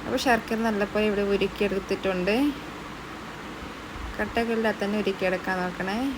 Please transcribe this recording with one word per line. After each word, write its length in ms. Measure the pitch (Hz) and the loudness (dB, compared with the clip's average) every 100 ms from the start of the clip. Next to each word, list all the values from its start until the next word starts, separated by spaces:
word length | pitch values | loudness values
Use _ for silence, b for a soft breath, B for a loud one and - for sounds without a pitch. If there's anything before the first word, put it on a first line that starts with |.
അപ്പോൾ 160 | - 247 277 | -2 0 4
ശർക്കര 300 | 233 - 226 226 | 4 4 0 2
നല്ലപോലെ 380 | 208 202 214 214 | 2 0 2 2
ഇവിടെ 140 | 202 202 | 2 2
ഉരുക്കിയെടുത്തിട്ടുണ്ട്. 1000 | 202 190 - 202 190 190 196 190 185 180 220 285 269 - - - - - - - - - - - - - - - - | 2 2 2 0 0 -2 -2 0 0 2 4 4 0 -8 -12 -12 -12 -12 -12 -12 -12 -12 -10 -10 -10 -10 -8 -8 -4
കട്ടകളില്ലാതെ 600 | 208 233 233 226 220 208 | -2 0 2 2 2 2
തന്നെ 140 | 202 208 | 0 2
ഉരുക്കിയെടുക്കാൻ 520 | 196 196 185 185 185 185 | 2 2 2 0 0 0
നോക്കണേ. 340 | 180 175 185 208 269 | 0 -2 -2 0 0